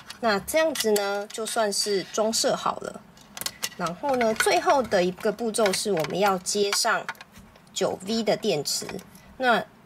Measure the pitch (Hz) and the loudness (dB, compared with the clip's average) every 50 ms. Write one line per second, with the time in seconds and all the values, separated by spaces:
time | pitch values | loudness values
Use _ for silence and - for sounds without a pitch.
0 | - - - - - 226 208 196 190 - - 311 320 320 285 - - 220 208 208 | -16 -18 -10 -4 0 0 0 0 0 0 2 2 2 2 0 0 0 2 2 2
1 | 202 202 202 202 202 214 - - 220 214 - 247 220 208 202 - - 208 202 190 | 2 0 -2 -4 -6 -8 -8 -8 -8 -4 -2 0 0 0 0 -2 -2 0 -2 -2
2 | 165 - - - 214 220 226 - - 269 - - - - - - - - - - | -2 -2 -2 0 0 0 2 0 0 0 0 0 0 -2 -4 -4 -6 -10 -10 -12
3 | - - - - - - - - - - - - - - - - 180 165 175 - | -16 -20 -20 -20 -20 -20 -16 -10 -10 -10 -8 -6 -8 -8 -6 -4 -4 -4 -4 -4
4 | - 285 269 254 233 220 220 226 - 415 392 359 311 370 330 277 247 - 220 190 | -2 0 0 2 2 2 2 2 2 4 4 4 4 4 4 4 4 2 2 2
5 | 180 180 180 - - 214 202 214 240 226 208 - 226 202 190 - - 214 196 165 | 2 2 0 -2 -2 -2 -2 0 -2 -2 0 2 2 2 2 0 0 0 0 0
6 | 151 139 143 170 196 202 196 180 180 - - 202 202 202 202 - - 233 208 175 | 0 -2 0 2 2 2 2 0 -2 -2 0 0 0 0 0 0 2 2 0 0
7 | - - - - - - - - - - - - - - - - 190 170 - 175 | -2 -6 -10 -14 -16 -20 -20 -20 -20 -20 -20 -20 -20 -14 -4 -2 -2 0 -2 -4
8 | - 190 226 226 226 214 180 - - 220 175 147 139 - - - - - - - | -4 -4 -2 0 0 2 0 0 2 0 0 0 0 -2 -4 -4 -6 -8 -10 -12
9 | - - - - - - - - 262 247 233 196 175 - - - - | -12 -14 -20 -20 -20 -20 -8 -2 2 2 4 2 2 -2 -10 -20 -10